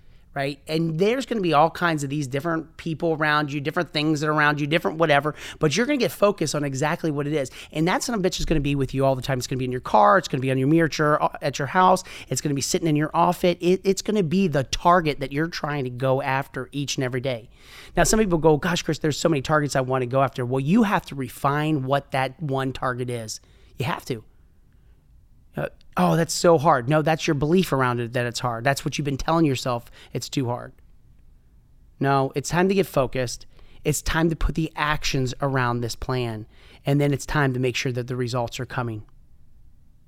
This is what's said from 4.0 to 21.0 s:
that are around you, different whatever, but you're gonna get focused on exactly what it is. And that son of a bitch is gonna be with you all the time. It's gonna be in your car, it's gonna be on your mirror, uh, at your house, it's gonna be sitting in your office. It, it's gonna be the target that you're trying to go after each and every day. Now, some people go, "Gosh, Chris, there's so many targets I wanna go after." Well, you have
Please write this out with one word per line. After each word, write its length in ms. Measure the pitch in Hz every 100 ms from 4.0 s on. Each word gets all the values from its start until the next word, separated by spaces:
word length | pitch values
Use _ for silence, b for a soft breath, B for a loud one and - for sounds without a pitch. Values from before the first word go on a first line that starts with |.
| 151 151
that 80 | 151
are 40 |
around 280 | 151 147 147
you, 60 | 147
different 320 | 170 - 160
whatever, 360 | 165 143 151 B B -
but 180 | 156 156
you're 100 | 240
gonna 120 | 294
get 140 | 185
focused 420 | - 208 202 151
on 100 | 156
exactly 460 | 147 135 151 170 165
what 160 | 143 143
it 60 |
is. 180 | 151 131 B B
And 140 | 156 165
that 140 | 226
son 120 | -
of 100 | 233
a 40 | 175
bitch 100 | -
is 60 |
gonna 160 | - 156
be 140 | 139
with 180 | 143 131
you 120 | 135
all 100 | 135 131
the 60 |
time. 160 | 123 131
It's 80 | -
gonna 120 | 131
be 60 |
in 80 | 127
your 80 | 127
car, 380 | - 214 208 196
it's 100 | -
gonna 120 | 139
be 100 | 131
on 80 | 131
your 100 | 135
mirror, 540 | 165 160 - 151 151
uh, 60 | 160 -
at 180 | 156 131
your 60 | 139
house, 380 | 185 185 185 B B -
it's 120 | 131
gonna 140 | 156
be 60 | 139
sitting 280 | - 180 165
in 80 | 147
your 140 | 156
office. 420 | 165 175 175 180 175
It, 200 | 170 185
it's 180 | 190 190
gonna 220 | - 214
be 240 | 160 185 190
the 160 | 143
target 560 | 123 - 175 180 156 131
that 120 | 135
you're 160 | 139 165
trying 360 | - 151 147
to 60 | 127
go 320 | 123 131 131
after 460 | 139 135 139 131 127
each 240 | 143 135 -
and 80 |
every 160 | 127 127
day. 300 | 131 117 117 B B B B -
Now, 60 |
some 160 | 165 220
people 200 | 214 170
go, 180 | 160 151
"Gosh, 260 | 175 170
Chris, 160 | - 151
there's 200 | 156 135
so 100 | 170
many 140 | 151
targets 340 | 127 151 147 135
I 40 |
wanna 260 | 127 131 123
go 160 | 135
after." 220 | 135 -
Well, 160 | 123 131
you 220 | 139 214
have 220 | 208 190